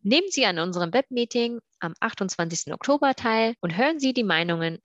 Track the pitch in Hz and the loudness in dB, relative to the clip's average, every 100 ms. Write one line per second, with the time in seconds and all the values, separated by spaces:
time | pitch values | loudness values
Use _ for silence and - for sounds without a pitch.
0 | 196 277 392 311 226 170 175 180 170 214 | 4 2 2 0 0 2 -2 0 0 0
1 | 269 247 240 240 233 233 _ _ 170 165 | 0 -2 -2 0 -2 -4 _ _ -10 -4
2 | 226 - 190 - 170 165 - - - 285 | -6 -2 -6 -2 -4 -4 -6 -8 0 2
3 | 285 262 233 220 226 233 175 165 269 320 | 2 0 0 2 2 0 -4 2 2 2
4 | 269 254 214 160 175 170 165 165 | 0 0 2 2 2 0 -2 -4